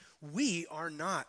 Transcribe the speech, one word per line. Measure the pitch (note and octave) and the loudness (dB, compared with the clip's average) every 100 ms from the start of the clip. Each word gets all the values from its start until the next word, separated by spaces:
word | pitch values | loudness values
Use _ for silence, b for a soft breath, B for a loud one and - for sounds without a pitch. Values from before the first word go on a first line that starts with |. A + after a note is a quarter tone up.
| B B D3 | B B -6
we | F3 C#4+ E3+ E3+ | 2 4 2 -2
are | D#3 E3 | -4 -4
not | D3+ F3 E3 | -2 0 0